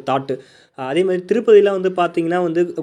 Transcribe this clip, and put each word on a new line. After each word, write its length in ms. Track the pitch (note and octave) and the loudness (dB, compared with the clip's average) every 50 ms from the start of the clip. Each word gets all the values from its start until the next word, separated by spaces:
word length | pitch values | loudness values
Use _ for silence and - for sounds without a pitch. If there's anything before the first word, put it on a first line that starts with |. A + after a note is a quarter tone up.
| C3+ | -4
தாட்டு. 320 | - C3 C#3 C3+ C#3 C3 - - - - - - _ _ - | -4 -4 -2 -2 -6 -8 -10 -10 -16 -20 -20 -20 _ _ -12
ஆ, 80 | C3 | -10
அதே 180 | C3 C#3 E3+ F#3 | -4 -2 -2 0
மாதிரி 200 | F#3+ F#3 F3+ F3+ | 0 -2 -4 -2
திருப்பதியில 560 | F3+ - A#3 A3+ A#3 G#3+ G3+ G#3 G3+ G3 F#3+ | -2 -2 0 4 6 6 6 6 4 0 -2
வந்து 100 | F#3 F#3 | -2 -2
பார்த்தீங்கன்னா 520 | F#3 F3+ F3 E3+ F3 F3 E3 E3 F3 F3+ | -2 -2 -2 -2 -2 -2 -2 0 0 0
வந்து 320 | F3+ E3+ D#3+ F3 F3 F3 - - | -2 0 0 0 -2 -2 -4 -4